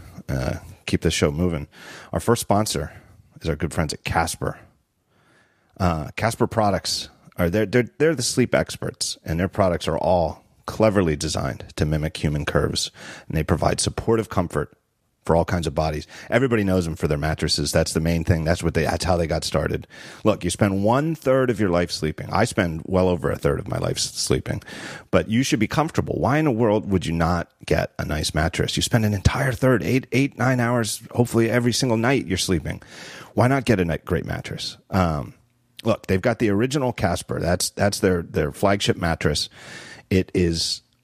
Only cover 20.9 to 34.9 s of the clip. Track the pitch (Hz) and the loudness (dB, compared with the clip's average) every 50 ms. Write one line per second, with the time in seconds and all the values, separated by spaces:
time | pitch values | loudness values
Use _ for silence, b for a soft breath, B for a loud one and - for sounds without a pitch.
20.9 | 120 139 151 165 160 - - 135 131 135 131 123 110 87 107 90 85 87 87 - | 4 2 2 -2 -4 -2 0 2 2 4 4 2 2 0 2 2 2 2 0 0
21.9 | - - 76 78 - - - 76 82 92 117 - - - 92 85 80 80 - - | -2 -4 -4 -4 -4 -4 -6 -2 0 2 2 2 2 0 0 0 -2 -6 -4 0
22.9 | 92 92 92 90 90 82 - - - - - 71 71 - - - - 85 - 50 | 2 2 4 4 2 0 0 -2 -2 0 0 0 0 0 -2 -6 -4 -2 -2 -2
23.9 | - - - - - - - - - - - - - - - B B B B B | -2 -2 -4 -6 -6 -4 -2 0 0 0 -2 -4 -6 -8 -8 B B B B B
24.9 | B B B B - 90 82 - 110 120 135 - 156 117 110 - - 156 151 165 | B B B B 0 0 2 2 0 0 2 2 2 0 0 0 0 0 0 0
25.9 | - - - - - 69 78 110 139 156 156 147 113 110 120 107 104 107 - 101 | 0 -2 -2 -2 -2 0 0 2 2 2 2 2 2 2 4 4 2 2 2 0
26.9 | 95 90 71 78 82 82 82 85 87 85 - - _ - - - 80 85 - - | 0 0 0 0 0 0 2 2 2 0 -2 -6 _ -10 -2 0 0 0 0 -2
27.9 | _ - - - 76 76 - - - 78 82 85 - - - - - 80 85 - | _ -6 -6 -4 -4 -4 -4 -2 0 0 0 0 0 -2 -2 -2 -2 -2 -2 0
28.9 | - 113 110 107 104 95 - - - - - 131 123 - 131 131 127 98 - - | 0 2 2 2 0 2 2 2 2 2 -2 -2 -2 2 2 4 4 4 2 2
29.9 | 123 131 131 - - 131 139 135 - - 120 131 131 123 117 117 123 120 110 104 | 0 0 0 0 0 0 0 0 -2 -2 0 0 2 2 0 0 0 0 0 -2
30.9 | - - 113 - - 117 123 - - 117 113 110 117 123 120 123 110 - 135 127 | -4 -8 -10 -6 0 0 0 2 4 2 4 4 2 2 2 2 2 2 2 2
31.9 | 110 113 113 123 139 113 - 87 92 - - - 92 78 - 82 - - B B | 2 2 2 2 2 0 0 -2 -2 -2 0 0 0 0 0 -4 -8 -8 B B
32.9 | B B B B B B B B B 104 117 127 139 135 113 - 110 92 87 82 | B B B B B B B B B 2 4 4 4 2 2 2 2 2 2 0
33.9 | 76 - - - 87 - - - - - - - - - - - - - _ - | 0 -4 -2 -2 -2 -2 -2 -4 -6 -8 -8 -8 -10 -8 -10 -10 -12 -14 _ -2